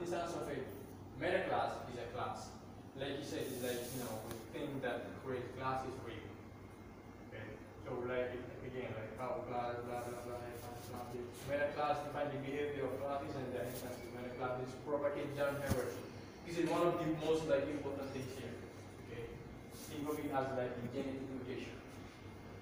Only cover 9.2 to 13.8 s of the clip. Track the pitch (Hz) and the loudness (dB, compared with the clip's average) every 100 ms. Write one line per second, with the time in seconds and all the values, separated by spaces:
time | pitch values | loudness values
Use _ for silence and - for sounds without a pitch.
9.2 | 127 123 123 123 - 120 120 120 120 120 | 0 0 0 0 0 0 -2 -2 -2 -4
10.2 | 120 123 - - 123 120 - 123 123 123 | -4 -4 -4 -6 -6 -8 -6 -6 -4 -4
11.2 | 123 - 135 143 147 151 147 147 147 147 | -4 -4 2 4 4 4 4 4 2 0
12.2 | 139 131 135 147 147 139 131 135 139 143 | 0 0 0 2 2 2 2 2 2 0
13.2 | 156 135 127 123 123 120 | 0 -2 0 0 -2 -2